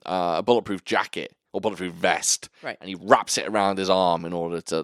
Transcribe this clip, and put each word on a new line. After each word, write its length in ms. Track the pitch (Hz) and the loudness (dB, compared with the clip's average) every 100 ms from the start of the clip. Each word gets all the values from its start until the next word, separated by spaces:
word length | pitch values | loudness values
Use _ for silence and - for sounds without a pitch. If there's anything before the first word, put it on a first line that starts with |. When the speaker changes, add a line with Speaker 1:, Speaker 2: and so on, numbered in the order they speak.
| - | -4
Speaker 1:
uh, 360 | 92 85 80 | 0 2 0
bulletproof 440 | 101 120 - 95 - | 4 2 2 -8 0
jacket 500 | 107 - 85 65 - _ | 0 0 -8 -10 -14 _
or 80 | 98 | -4
bulletproof 320 | 107 90 92 | -2 -2 -8
vest, 560 | 85 90 82 - - - _ | 0 0 2 0 -2 -4 _
Speaker 2:
Right. 140 | 143 - | -12 -10
Speaker 1:
and 80 | 95 | -10
he 80 | 98 | -8
wraps 420 | 190 127 - - | 4 4 4 -4
it 100 | 78 | -2
around 280 | 107 98 95 | 0 0 0
his 120 | 95 | 2
arm 340 | 92 90 85 | 4 4 2
in 80 | 85 | -2
order 300 | 87 85 85 | -4 -4 -6
to, 200 | - 82 | -4 -4